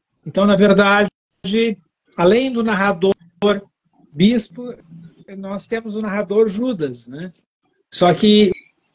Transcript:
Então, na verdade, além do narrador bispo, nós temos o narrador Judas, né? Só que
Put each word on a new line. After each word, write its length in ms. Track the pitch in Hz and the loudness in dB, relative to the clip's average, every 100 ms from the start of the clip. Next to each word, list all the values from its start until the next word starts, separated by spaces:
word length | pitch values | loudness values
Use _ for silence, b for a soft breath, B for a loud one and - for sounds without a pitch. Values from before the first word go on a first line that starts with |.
| _ _ 151 | _ _ -8
Então, 200 | 185 202 | 0 2
na 100 | 190 | 4
verdade, 540 | 202 196 202 202 202 - _ _ 185 220 226 202 _ _ _ - | 4 4 4 2 0 -6 _ _ -4 -2 -2 -4 _ _ _ 0
além 340 | 175 233 269 | 2 2 0
do 100 | 233 | -2
narrador 500 | 220 190 202 170 190 - _ - 202 202 - _ _ _ _ | -2 -2 -2 0 -2 -2 _ -4 -2 -2 -6 _ _ _ _
bispo, 600 | 143 202 240 - 247 247 - 165 165 165 _ - 196 | 0 2 2 -4 -10 -16 -18 _ -20 -20 _ -20 -16
nós 280 | 190 196 - | -12 -10 -8
temos 300 | 226 226 208 | -8 -8 -8
o 60 | |
narrador 460 | 214 202 190 208 220 | -6 -6 -2 0 0
Judas, 600 | 196 254 190 143 120 120 | -2 -6 -4 -6 -8 -14
né? 240 | 139 180 - _ _ _ _ _ | -16 -16 -18 _ _ _ _ _
Só 220 | - 180 | 0 2
que 380 | 165 214 208 208 - _ _ _ | 2 4 4 4 0 _ _ _